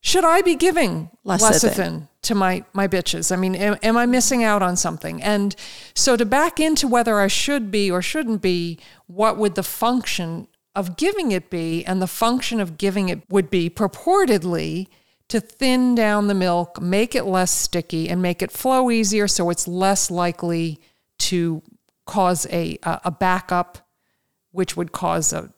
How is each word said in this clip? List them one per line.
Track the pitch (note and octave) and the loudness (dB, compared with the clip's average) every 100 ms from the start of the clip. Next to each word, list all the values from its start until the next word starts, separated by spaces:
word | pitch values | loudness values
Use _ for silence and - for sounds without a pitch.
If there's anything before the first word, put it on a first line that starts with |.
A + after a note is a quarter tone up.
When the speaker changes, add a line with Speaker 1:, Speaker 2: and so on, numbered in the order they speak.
Speaker 1:
should | - F4+ | 2 2
I | E4 E4+ | 4 4
be | F#4 | 4
giving | E4 F4 E4+ A#3+ E3 D#3+ _ - | 2 2 2 0 -2 -8 _ -4
Speaker 2:
Lecithin. | F#3 A3 | 2 4
Speaker 1:
lecithin | - A3 G3+ F3 D#3+ D3+ _ | 6 2 0 -2 -4 -12 _
to | - | -2
my, | G#3 F#3+ F3+ - | 0 0 0 -4
my | G3 G3 | -2 0
bitches? | F#3 - E3 E3+ | 0 -2 -4 -2
I | F#3 | 0
mean, | F#3 F#3 | 0 0
am, | G3+ G#3 | 0 0
am | A3 A#3 | 2 2
I | A#3+ | 4
missing | B3+ A#3+ B3+ | 2 2 2
out | A3+ G#3 | 2 2
on | F#3 F3+ | 2 0
something? | - D#3+ D#3+ E3 | -2 -4 -8 -4
And | G3+ G#3 G3+ - - - - | -2 0 0 -4 -14 -18 -12
so | - - A#3+ | -2 2 2
to | |
back | A3+ C4 E4 D#4 | 2 2 2 2
into | D#4 D#4 C#4 | 0 2 2
whether | A#3+ A#3 G#3 | 2 4 2
I | G3 | 2
should | - - C#4+ G#3+ | 2 0 -2 0
be | G#3 G3+ | 0 0
or | F3+ | 0
shouldn't | F3 D#4 B3+ G#3+ | -2 -4 -2 -2
be, | F#3 F3 E3+ E3 - - _ | 0 -2 -4 -8 -16 -20 _
what | F3+ A3 - | 0 0 2
would | G#3 F3 | 0 0
the | |
function | F#3 - A3+ B3 - - E3+ E3 - _ _ G3 | -6 -2 0 0 -2 -6 -6 -8 -12 _ _ -6
of | F#3 F3 | -6 -2
giving | E4 G#4 D#4 | -2 0 0
it | F#3 - | -2 -2
be? | F3 E3 E3 | -6 -4 -4
And | F3 F#3 | -2 -2
the | F#3 | -2
function | - A3+ B3+ - A#3 | 0 0 0 -2 -4
of | F#3 D#3 | -4 -2
giving | G3 F#3+ F#3 | -2 0 -2
it | D3+ - | -4 -2
would | G3 E3+ | -2 0
be | F#3+ E3+ | 0 -2
purportedly | - G3+ - - F#4+ F#4 G#3+ F3 E3+ D#3+ D#3+ F#3+ _ _ _ _ | -2 -4 -2 0 2 4 2 0 -4 -4 -6 -8 _ _ _ _
to | A3+ | -4
thin | - - C4+ B3+ B3+ A#3+ | -4 -2 2 4 4 4
down | G#3+ G#3 G#3 | 2 2 2
the | |
milk, | G3 F3+ F3 F3 - | 2 2 0 -2 -6
make | F3 G3 A#3+ - | -2 0 0 -2
it | |
less | G3 F#3 F3+ | 0 0 0
sticky, | - - F3 D#3+ D#3+ E3 | 0 -2 -4 -4 -4 -2
and | F3 | 0
make | F3+ F3 | 0 -2
it | - | -4
flow | - B3+ C4 B3+ | -4 0 2 4
easier | A3+ G#3 G#3+ G#3 | 2 2 0 0
so | - E3+ | 0 0
it's | F3 - | -2 -4
less | F3+ F#3+ G3 - | 0 0 2 0
likely | F3+ F3 E3+ F3 E3+ E3 D3+ _ _ _ _ | 0 -2 -2 -4 -2 -4 -6 _ _ _ _
to | - F3+ E3+ D#3 - _ _ _ - | -2 0 0 -4 -10 _ _ _ -6
cause | - F#3 F3 - | 2 2 2 -2
a, | E3+ E3 - | -4 -4 -6
a, | - E3 - | -6 -4 -6
a | |
backup, | D#3 F#3 F3+ - F3+ F3 - _ _ _ _ _ _ _ | -2 0 0 0 -2 -2 -10 _ _ _ _ _ _ _
which | F3+ F3+ - | -6 -4 -4
would | F3 | -6
cause | - F3 E3 D#3+ | -4 -2 0 -2
a | D#3+ - | -4 -10